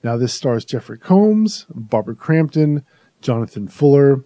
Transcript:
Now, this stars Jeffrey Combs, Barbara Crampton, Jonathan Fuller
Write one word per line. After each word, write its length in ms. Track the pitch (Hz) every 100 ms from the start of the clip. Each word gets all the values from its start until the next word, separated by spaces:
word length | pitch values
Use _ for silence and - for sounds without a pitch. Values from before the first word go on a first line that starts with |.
Now, 140 | 120 117
this 160 | 123
stars 320 | - 139 117
Jeffrey 340 | - 123 - 113
Combs, 680 | - 185 214 214 214 - -
Barbara 460 | - 110 113 107
Crampton, 720 | 110 - 160 156 156 151 147 _ _ _ _
Jonathan 480 | - 117 113 - 101
Fuller 560 | - 147 143 139 135